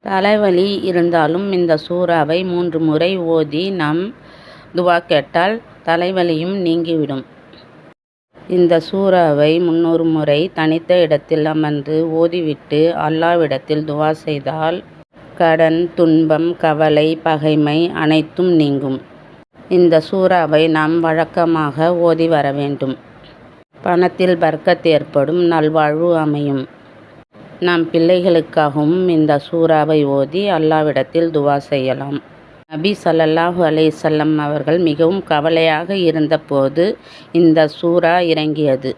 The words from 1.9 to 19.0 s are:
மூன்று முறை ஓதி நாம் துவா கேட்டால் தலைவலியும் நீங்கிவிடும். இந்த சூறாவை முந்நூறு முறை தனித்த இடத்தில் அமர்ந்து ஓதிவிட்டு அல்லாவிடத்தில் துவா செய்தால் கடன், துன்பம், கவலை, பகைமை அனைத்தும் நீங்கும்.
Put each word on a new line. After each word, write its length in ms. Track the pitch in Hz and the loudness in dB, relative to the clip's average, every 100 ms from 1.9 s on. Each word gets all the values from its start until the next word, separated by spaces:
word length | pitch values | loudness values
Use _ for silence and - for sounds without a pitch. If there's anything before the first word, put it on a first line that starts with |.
| 175 175 165 147 170 | -4 0 0 0 -2
மூன்று 340 | 185 175 175 160 | -2 -4 -4 -2
முறை 300 | 160 156 175 190 165 | 0 0 0 -2 -2
ஓதி 360 | 165 151 151 190 | -2 -2 -4 -4
நாம் 300 | 190 151 160 196 - - - - - - | -4 -2 -2 -6 -12 -20 -20 -20 -20 -8
துவா 220 | 170 180 175 | -2 0 0
கேட்டால் 520 | - 151 135 170 185 226 - - | 0 -2 0 -2 0 -2 -10 -12
தலைவலியும் 720 | - 170 175 185 175 156 175 196 | -4 -2 -2 -2 -2 -2 -4 -4
நீங்கிவிடும். 640 | 175 170 170 160 143 135 120 - - - - - - _ _ _ _ - - | -2 -2 -2 -4 -4 -6 -10 -20 -20 -20 -20 -20 -20 _ _ _ _ -20 -4
இந்த 260 | 180 170 170 | 2 4 2
சூறாவை 720 | 160 196 196 185 165 147 151 165 | 0 -2 2 2 2 2 2 2
முந்நூறு 440 | 175 165 165 165 | 0 0 0 0
முறை 360 | 165 160 147 147 180 | 0 0 0 0 -2
தனித்த 460 | - 160 160 165 180 | -2 -2 -2 0 0
இடத்தில் 460 | 160 147 - 160 151 | 2 0 0 -2 0
அமர்ந்து 520 | 156 151 147 139 156 165 | 0 -2 -4 -2 -2 -2
ஓதிவிட்டு 720 | 160 170 175 160 143 - 151 165 165 | 0 0 0 -4 -6 -4 0 2 0
அல்லாவிடத்தில் 840 | 156 160 165 175 151 135 - 151 | -2 0 0 0 0 -4 -4 -4
துவா 260 | 156 147 151 156 | -4 -2 -2 -2
செய்தால் 600 | - 147 139 160 160 175 - - - - - - | -6 -6 -6 -4 -4 -4 -10 -20 -20 -20 -20 0
கடன், 440 | 165 160 160 165 175 | 2 4 2 2 -2
துன்பம், 560 | - 165 160 160 156 165 170 | 0 2 4 2 0 0 -2
கவலை, 520 | 160 151 156 151 156 160 | -2 0 2 2 0 0
பகைமை 640 | 165 156 151 151 147 151 170 | -2 -2 0 2 2 0 -2
அனைத்தும் 580 | 160 156 156 156 - 180 | -2 0 0 -2 -2 0
நீங்கும். 440 | 170 143 139 139 131 | 2 2 -2 -4 -6